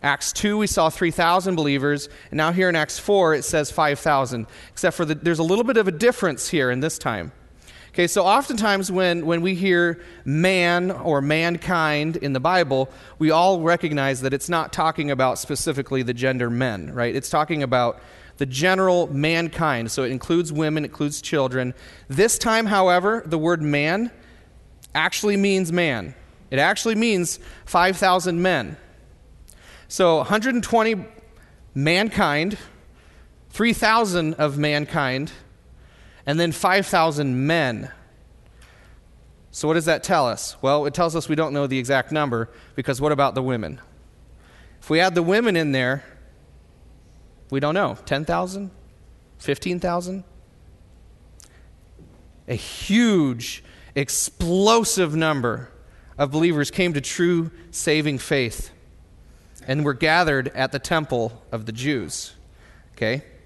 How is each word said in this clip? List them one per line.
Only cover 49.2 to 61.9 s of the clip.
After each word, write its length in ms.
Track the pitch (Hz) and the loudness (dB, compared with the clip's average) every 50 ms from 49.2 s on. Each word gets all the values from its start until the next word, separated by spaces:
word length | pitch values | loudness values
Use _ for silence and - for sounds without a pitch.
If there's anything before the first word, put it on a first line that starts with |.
| - _ - - | -20 _ -20 -12
Fifteen 420 | - - 139 - - 180 175 180 | -6 -4 -4 -4 -4 -6 -6 -4
thousand? 440 | 165 180 175 180 180 180 185 190 180 - - - - - _ - - - - - - - - - - - - - - - - - - - - - - - - - _ - - - - - - - - - - - - | -2 -2 -2 -2 -4 -6 -10 -12 -12 -16 -20 -20 -20 -20 _ -20 -20 -20 -20 -20 -20 -20 -20 -20 -20 -20 -20 -20 -20 -20 -20 -20 -20 -20 -20 -20 -20 -20 -20 -20 _ -20 -20 -20 -20 -20 -20 -20 -20 -20 -20 -20 -10
A 80 | - 123 | -8 -8
huge, 1120 | 110 - - - - - - 190 226 240 226 208 180 151 135 123 113 113 - - - - - - - - - - | -8 -8 -10 -14 -12 -4 0 2 4 4 4 4 2 2 0 -2 -4 -8 -10 -12 -12 -16 -20 -20 -20 -20 -8 -6
explosive 1200 | 143 139 - - - - - - - - 170 175 190 196 214 226 233 220 - - 190 185 160 147 | -6 -4 -4 -4 -4 -4 -6 -4 -4 -2 0 2 4 4 6 6 4 4 0 0 0 0 0 0
number 540 | 160 160 156 151 139 123 120 110 120 123 - - - - - - - - - - - | 0 0 0 0 0 0 -2 -2 -4 -8 -14 -20 -20 -20 -20 -20 -20 -20 -20 -4 -4
of 120 | 143 139 | -4 -2
believers 400 | 139 156 165 175 170 147 143 139 | 0 0 2 2 2 2 -2 -2
came 220 | - - 180 175 165 | -2 -2 0 0 0
to 80 | 143 | -4
true 500 | 131 - - - 175 170 180 170 165 165 - - - - | -6 -6 -2 0 2 2 2 0 0 -4 -8 -16 -20 -16
saving 480 | - - - - 151 156 151 151 143 127 | -12 -6 -2 0 0 2 0 0 -2 -4
faith 520 | - - 156 139 127 113 - - - - - - - - - - - - - - - - - - _ - - - - | -4 -2 0 0 0 -2 -4 -8 -12 -12 -14 -20 -20 -20 -20 -20 -20 -20 -20 -20 -20 -20 -20 -20 _ -20 -20 -20 -6
and 180 | - 131 147 151 | -4 -4 -2 0
were 100 | 147 139 | -2 -2
gathered 540 | 117 160 156 156 175 180 160 143 135 127 135 | 0 2 2 4 4 4 4 2 0 -2 -4
at 240 | - - 131 131 - | -4 -4 -4 -2 -4
the 60 | 139 | -6
temple 640 | - - 175 160 156 143 131 120 113 113 113 - - - - | -4 -2 -2 -2 0 -2 -2 -2 -2 -2 -6 -10 -16 -10 -10
of 120 | 117 107 | -8 -8
the 60 | 113 107 | -8 -10
Jews. 640 | 117 127 143 | -6 -4 -2